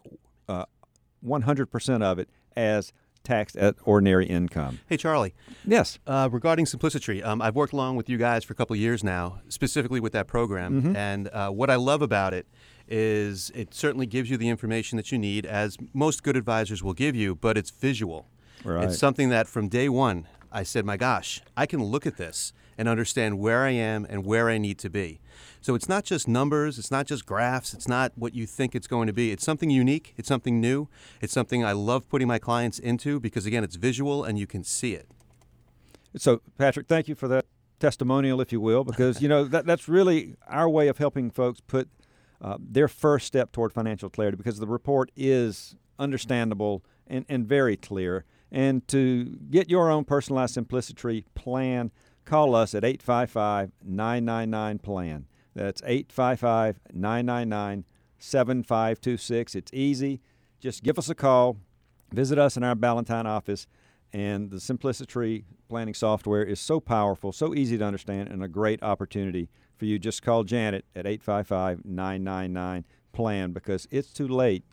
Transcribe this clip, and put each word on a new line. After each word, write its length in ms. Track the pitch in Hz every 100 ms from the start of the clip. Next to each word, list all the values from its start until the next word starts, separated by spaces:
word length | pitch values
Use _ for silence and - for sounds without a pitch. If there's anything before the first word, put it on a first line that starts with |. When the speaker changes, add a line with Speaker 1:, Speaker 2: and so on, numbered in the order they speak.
| - - _ _ -
Speaker 1:
uh, 160 | 90 - _ _ _ _ _
one 220 | 120 143
hundred 240 | 117 139 123
percent 340 | 113 - 120
of 160 | 101 90
it 120 | - _ _ -
as 360 | 110 107 95 - _ _
taxed 320 | - 113 104 -
at 200 | 101 -
ordinary 420 | - 104 98 92 92
income? 540 | 87 87 82 69 62 -
Speaker 2:
Hey, 100 | 156
Charlie. 380 | 160 151 98 - - -
Speaker 1:
Yes. 360 | - 220 - - -
Speaker 2:
Uh, 220 | 135 135
regarding 340 | 117 165 165 156
Simplicity, 560 | 123 156 156 - 101
um, 200 | 110 107
I've 140 | 110 117
worked 180 | 143
along 220 | 139 131 127
with 140 | 110
you 80 | 120
guys 260 | 120 117
for 100 | -
a 20 | 113
couple 180 | 113
of 60 | 110
years 240 | 113 117
now, 360 | 101 90 87 95 -
specifically 500 | - 135 147 123 127
with 140 | 110
that 140 | 110 95
program. 540 | 120 117 95 90 135
Speaker 1:
Mm-hmm. 140 | 147 202
Speaker 2:
And, 340 | 104 101 98
uh, 180 | 107 98
what 180 | 101 135
I 60 | 127
love 260 | 127 147
about 320 | 139 104 95
it 140 | 92 - _ - - -
is 640 | 110 110 107 104 95 - 123
it 180 | 107
certainly 320 | - 147 127 127
gives 240 | 123 120
you 60 | 127
the 140 | 117
information 480 | 113 110 113 107 113
that 120 | -
you 60 | 127
need, 280 | 104 104 -
as 320 | 104 107 - 123
most 280 | 135 156 -
good 140 | 143 131
advisors 480 | 117 110 104 104
will 100 | 95
give 220 | 90 143 123
you, 180 | 101
but 240 | 85 113 107
it's 120 | 92
visual. 580 | - 135 120 101 80 - _ _ - -
Speaker 1:
Right. 200 | 85 90
Speaker 2:
It's 120 | 87
something 320 | 139 135 135
that 180 | 117 110
from 220 | 120 101
day 200 | 120 135
one, 380 | 127 127 90 82 - -
I 120 | 110
said, 220 | 95 120 101
"My 120 | 101
gosh, 440 | 127 107 - - - -
I 100 | 147
can 160 | 156
look 220 | 104 139 156
at 120 | -
this 360 | 82 - - - - -
and 100 | 113
understand 520 | 113 113 - 110 101
where 240 | 107 117
I 80 | 135
am 340 | 123 110 107 104
and 160 | 101 95
where 240 | 113 117
I 80 | 110
need 200 | 104 98
to 100 | 98
be." 320 | 101 87 78 - - - -
So 160 | - 120
it's 140 | -
not 140 | 190
just 240 | - 170 -
numbers, 500 | 120 143 147 151 123
it's 140 | -
not 160 | 135 139
just 180 | 139 -
graphs, 480 | 98 120 127 -
it's 140 | - -
not 240 | 127 127 -
what 200 | 117 123
you 100 | 110
think 300 | - 127 123
it's 120 | -
going 200 | 120 113
to 60 |
be. 180 | 104 120
It's 120 | 98
something 260 | - 156 160
unique, 440 | 135 127 156 - -
it's 100 | -
something 320 | 131 131 117
new, 280 | 117 139 147 - - -
it's 120 | 107
something 300 | 135 117 123
I 80 | 110
love 360 | 101 104 127 -
putting 180 | 143 123
my 100 | 117
clients 420 | - 120 117 -
into 400 | 120 120 147 147
because, 260 | 113 117 101
again, 180 | 117
it's 120 | 98 85
visual 500 | 117 123 139 143 113
and 120 | 104
you 80 | 98
can 180 | 98
see 300 | - - 127
it. 160 | 85 - _ _ _ _ _ _ _ _ - _ -
Speaker 1:
So, 240 | 147 117 - -
Patrick, 300 | 139 143 -
thank 200 | 165 156
you 80 | 147
for 140 | 131
that 160 | 131 - _ _ _
testimonial, 640 | 147 - 127 135 135 131
if 100 | 127
you 80 | 117
will, 240 | 110 120
because, 380 | 135 117 127 117
you 80 | 143
know, 160 | 147 139
that, 200 | 156 165
that's 220 | 170 -
really 480 | 175 185 160 95 - -
our 220 | 143 165
way 200 | 156 147
of 80 | 131
helping 340 | 147 139 120
folks 300 | 120 123 123
put, 280 | - 131 131 _ _ _ _ _
uh, 160 | 98 101
their 300 | - 117 147
first 360 | - 151 143 -
step 280 | 135 117
toward 180 | - 113
financial 380 | 117 110 104 98
clarity, 260 | - 104 98
because 240 | 110 104
the 80 | 107
report 440 | 120 - 139 131 -
is 640 | 135 127 117 95 - - _ -
understandable 840 | 139 131 117 123 113 101 104 98 - _ -
and, 180 | 131 131
and 180 | 135 110
very 300 | 139 127 98
clear. 480 | - 98 90 92 - _ _
And 340 | 131 135 131 -
to 480 | 135 127 123 120 - 143
get 200 | 160 165
your 200 | 180 170
own 140 | 156
personalized 500 | 139 143 - 135 123
Simplicity 720 | 123 113 127 - - 120 113 - -
plan, 540 | - 131 127 123 120 - _ _ -
call 280 | 156 147
us 220 | 117 107 104
at 80 |
eight 180 | 117 135
five 300 | - 120 123
five, 400 | 113 104 101 98 -
nine 440 | - 95 113 120 117
nine 240 | 113 113
nine, 280 | 110 107 104
plan. 480 | 101 95 85 76 69 _ _ -
That's 260 | 98 - 127
eight 260 | 131 139
five 280 | - 127 123
five, 400 | 120 113 110 98 -
nine 340 | 87 101 117 123
nine 240 | 120 117
nine, 360 | 104 101 101 - _ _ _
seven 420 | - 139 120 127
five 400 | 113 113 113 110
two 160 | 127 117
six. 380 | - 120 117 95
It's 160 | -
easy. 480 | 135 139 131 139 135 - _ _ _
Just 240 | 131 -
give 160 | - 151
us 100 | 156
a 60 | 160
call. 420 | 135 127 123 107 - _ _ _ _
Visit 260 | 110 131 143
us 200 | 143 123
in 60 |
our 120 | 123 117
Ballantyne 500 | 120 117 117 117 113
office. 420 | 107 - 101 - _ _ _ _
And 400 | 104 101 101 104
the 80 | 98
Simplicity 840 | - 123 135 123 127 123 113 110 - - -
planning 280 | 117 110 104
software 480 | 110 107 104 104
is 160 | 101 101
so 200 | - 156
powerful, 520 | - 113 101 95 98
so 240 | - 156 147
easy 240 | 127 117
to 60 | 104
understand, 440 | 98 - 98 101
and 140 | 95
a 40 | 95
great 360 | 87 107 110
opportunity 640 | 110 98 98 104 98 90 87 _ _ _
for 80 | 107
you. 120 | 107
Just 240 | 110 -
call 220 | - 117
Janet 420 | 98 120 107 98 - 95
at 120 | 95
eight 160 | 107
five 240 | - 101 98
five, 360 | 95 92 87
nine 400 | 98 92 95 95
nine 300 | 95 92 92
nine, 320 | 90 90 90 - _ _
plan, 380 | - 113 101 92
because 360 | 87 - 95 -
"it's 240 | 135 -
too 140 | - 135
late" 360 | 127 123 92 -